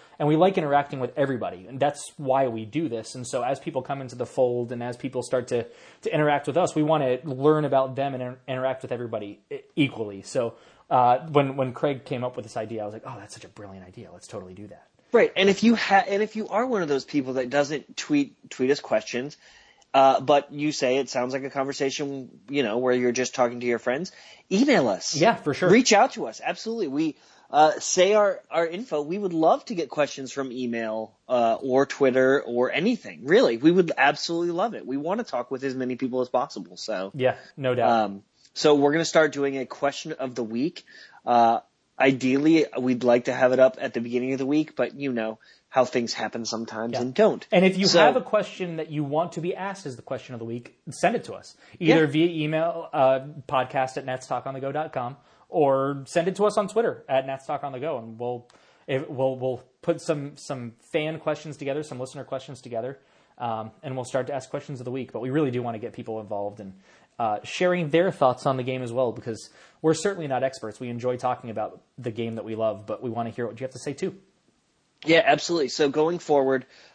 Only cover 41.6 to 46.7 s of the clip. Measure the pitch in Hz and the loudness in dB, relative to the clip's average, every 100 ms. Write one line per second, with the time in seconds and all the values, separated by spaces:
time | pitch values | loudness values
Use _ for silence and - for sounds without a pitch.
41.6 | - _ _ - 135 131 127 135 156 160 | -4 _ _ 2 2 2 2 4 6 4
42.6 | 147 - 127 120 120 120 120 127 127 131 | 4 0 0 2 4 4 2 2 4 6
43.6 | 131 - 131 120 117 123 127 131 135 151 | 4 4 -6 -6 -4 -4 -2 -2 0 0
44.6 | 156 - 123 139 139 120 110 110 _ _ | 0 -2 -4 -2 -4 -4 -4 -8 _ _
45.6 | _ 131 120 127 117 - 110 117 113 113 | _ 0 2 2 -2 -4 -6 -6 -6 -6
46.6 | 113 | -8